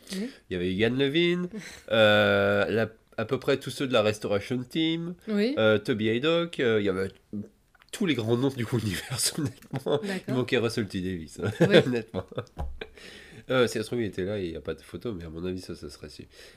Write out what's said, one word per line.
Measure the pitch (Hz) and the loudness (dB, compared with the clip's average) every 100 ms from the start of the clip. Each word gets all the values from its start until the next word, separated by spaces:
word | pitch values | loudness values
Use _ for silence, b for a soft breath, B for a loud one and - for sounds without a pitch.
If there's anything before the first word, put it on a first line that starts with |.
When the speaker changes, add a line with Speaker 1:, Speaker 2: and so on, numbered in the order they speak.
| B | B
Speaker 1:
Oui. | 190 240 B _ | -8 -8 B _
Speaker 2:
il | |
y | 90 | -4
avait | 90 | -2
Yann | 95 113 127 | 2 2 2
Levine, | 139 156 175 180 180 220 B | 0 2 2 0 -4 -8 B
Speaker 1:
<laughs> | B - | B -2
Speaker 2:
euh, | 113 107 104 104 101 101 101 85 | 4 6 8 6 6 4 4 2
la, | 104 110 - _ - | 2 0 -4 _ -8
à | 110 | -2
peu | 131 | -2
près | - 135 | 0 0
tous | 135 | -2
ceux | - 139 | -6 0
de | |
la | 120 | 4
Restoration | 107 107 165 101 - 127 | 4 2 0 -2 0 -4
Team, | 127 160 160 165 170 175 - | -4 0 0 0 -6 -10 -4
Speaker 1:
Oui. | 208 226 294 | 0 0 4
Speaker 2:
euh, | 110 147 | 4 4
Toby | 208 113 110 | 2 0 0
Haydock, | 117 151 170 170 - | 0 2 0 -2 -2
euh, | 123 110 | 2 2
il | 101 | 2
y | |
avait | 92 95 - _ 104 104 _ _ _ _ | 0 -4 -8 _ -12 -12 _ _ _ _
tous | - 190 | -4 -2
les | 123 | 0
grands | 110 120 | 0 2
noms | 135 | 0
du | 127 110 | -2 -2
coup | 120 | -2
<laughs> | |
univers, | 104 85 - 123 - - | -2 -4 -6 -4 -4 -2
honnêtement. | 139 - - 135 - 147 | -6 -6 -10 -8 -2 -2
Speaker 1:
D'accord. | 196 190 - | -2 -6 -4
Speaker 2:
Il | |
manquait | 127 117 123 | -2 0 0
Russell | 113 123 98 | 0 -2 -4
T | 98 | -4
Davies, | 90 90 78 - | -4 -6 -8 -6
hein, | 98 - | -6 2
Speaker 1:
Oui. | 175 185 | 6 8
Speaker 2:
<laughs> | 135 | 6
honnêtement. | 120 110 - - - - - - - - B B B B 110 - | 0 -4 -8 -8 -10 -10 -10 -10 -8 -14 B B B B -20 -2
Euh, | 127 113 | 2 2
si | |
ça | 117 | 0
se | 104 | -4
trouve, | 120 | -4
il | 107 | -4
était | 92 | -2
là | 92 104 | -4 -4
et | 90 | -6
il | |
n'y | 80 | -6
a | |
pas | - | -8
de | - | -10
photo, | - 87 120 | -10 -10 -8
mais | 92 82 | -8 -10
à | |
mon | 80 90 | -8 -6
avis, | 92 | -6
ça, | - 82 | -8 -12
ça | 78 | -14
serait | - 78 | -16 -18
su. | - - B B | -18 -20 B B